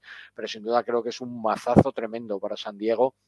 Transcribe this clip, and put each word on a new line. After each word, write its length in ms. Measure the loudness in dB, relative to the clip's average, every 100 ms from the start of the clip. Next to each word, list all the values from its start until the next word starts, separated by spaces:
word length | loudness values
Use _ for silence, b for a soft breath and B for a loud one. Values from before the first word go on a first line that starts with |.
| B B B -10
pero 120 | -10
sin 160 | -6
duda 200 | 2 2
creo 180 | 2 0
que 80 | 0
es 100 | -6
un 220 | -8 -2
mazazo 500 | 0 0 4 6 6
tremendo 480 | 0 -6 -6 -6 -6
para 160 | -4 -6
San 220 | -8 -4
Diego 380 | 0 4 2 _